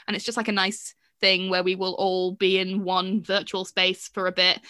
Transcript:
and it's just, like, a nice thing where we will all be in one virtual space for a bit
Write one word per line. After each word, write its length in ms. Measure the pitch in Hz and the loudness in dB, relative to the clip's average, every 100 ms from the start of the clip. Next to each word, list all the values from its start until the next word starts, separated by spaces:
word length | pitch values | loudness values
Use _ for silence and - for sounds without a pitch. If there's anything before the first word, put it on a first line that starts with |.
| - | -8
and 100 | 208 | -6
it's 80 | |
just, 120 | - 233 | -4 -4
like, 100 | 220 | -2
a 40 | |
nice 420 | 202 190 220 - - _ _ | 0 0 -2 -12 -18 _ _
thing 280 | 190 185 185 | 2 2 2
where 140 | 185 | 0
we 120 | 180 | 2
will 200 | 185 185 | 0 -2
all 380 | - 190 185 185 | 0 0 0 0
be 260 | 190 190 190 | 0 2 2
in 260 | 185 190 | 2 -2
one 380 | 185 185 185 208 | 0 0 0 -2
virtual 420 | 170 196 196 190 | 0 -2 -2 -6
space 440 | 180 - 185 190 - | -4 0 0 0 -6
for 180 | - 185 | -4 -2
a 60 | |
bit 280 | 180 185 - - | 2 2 2 -4